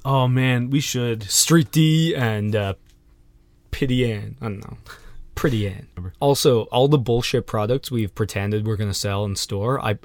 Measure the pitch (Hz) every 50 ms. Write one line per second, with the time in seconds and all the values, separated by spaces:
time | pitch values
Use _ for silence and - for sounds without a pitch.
0 | - 135 139 135 127 127 127 131 131 127 127 123 123 123 135 143 135 - - 123
1 | 123 120 113 110 107 98 - - - - 160 170 147 - - 160 160 156 156 160
2 | 160 165 165 143 123 113 110 104 104 107 104 107 101 98 98 - _ _ _ _
3 | _ _ _ _ _ _ _ _ _ _ _ _ _ _ - - 147 127 123 123
4 | 123 117 110 101 104 104 110 - 123 110 101 101 - - - - - - - -
5 | - - - - - - - - - 156 120 107 104 98 90 - - - - -
6 | 87 92 - - 143 143 139 - - 151 123 113 107 - - 123 131 143 151 139
7 | 110 123 117 120 123 - - 120 - - - 110 104 107 127 139 - - 127 117
8 | 110 98 - - 110 95 - 104 98 101 104 107 104 110 110 95 107 101 95 -
9 | - 104 98 101 104 101 98 - - - 110 95 104 120 135 135 - - 104 -
10 | -